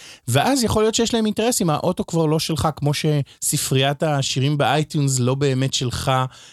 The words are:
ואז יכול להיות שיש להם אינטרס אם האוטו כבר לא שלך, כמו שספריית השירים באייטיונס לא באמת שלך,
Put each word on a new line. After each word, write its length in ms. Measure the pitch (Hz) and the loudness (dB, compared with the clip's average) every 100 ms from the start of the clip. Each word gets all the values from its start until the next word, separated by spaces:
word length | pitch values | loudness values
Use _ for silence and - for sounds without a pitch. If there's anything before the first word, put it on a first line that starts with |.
| - - - | -20 -16 -2
ואז 360 | 135 226 277 | 2 2 2
יכול 180 | 220 220 | 2 2
להיות 120 | 214 | 2
שיש 200 | 220 226 | 2 0
להם 120 | 233 220 | 0 0
אינטרס 360 | 208 226 - | 0 0 0
אם 80 | 175 | 0
האוטו 360 | 147 170 185 - | 0 0 -2 -2
כבר 200 | 165 156 | 0 2
לא 120 | 156 | 0
שלך, 300 | - 160 160 - | -2 0 -2 0
כמו 160 | 143 | -2
שספריית 1080 | 147 156 147 135 - - 151 - 135 135 147 | 0 0 0 -2 -6 -4 -4 0 2 2 0
השירים 560 | 160 139 127 135 135 147 | 0 0 0 0 0 2
באייטיונס 640 | 120 147 151 156 139 127 | 2 2 0 0 0 2
לא 140 | 120 | 0
באמת 400 | 135 143 131 135 | 0 0 0 -2
שלך, 360 | - 123 - 139 131 127 - - | -2 -4 -4 0 0 -2 -8 -20